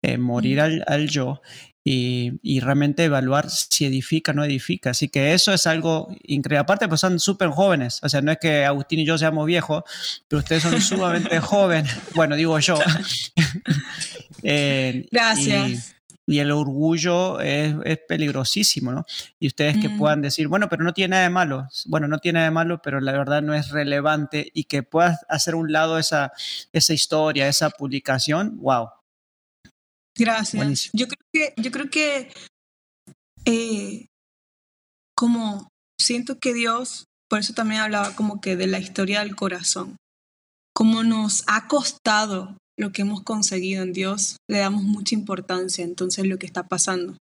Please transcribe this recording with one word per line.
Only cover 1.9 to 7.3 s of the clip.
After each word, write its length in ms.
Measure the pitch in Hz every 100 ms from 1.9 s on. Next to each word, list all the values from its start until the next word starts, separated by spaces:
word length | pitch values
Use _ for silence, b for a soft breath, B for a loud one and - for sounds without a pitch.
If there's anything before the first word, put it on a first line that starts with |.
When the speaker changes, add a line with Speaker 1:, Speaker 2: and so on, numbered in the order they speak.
| 131 123 123 120 127
Speaker 1:
y 180 | - 135
realmente 440 | 123 139 143 143 165
evaluar 440 | 139 131 139 151
si 360 | - - - 139
edifica 460 | 131 - 160 156
o 40 | 143
no 80 | 147
edifica. 460 | 139 - 185 131
Así 180 | 123 151
que 240 | 143 139
eso 200 | 180 -
es 120 | 190 175
algo 420 | 160 160 160 - -
increíble. 360 | - 143 139 147
Aparte, 280 | 143 196 214
pues 120 | 156
son 180 | 185 180
súper 300 | -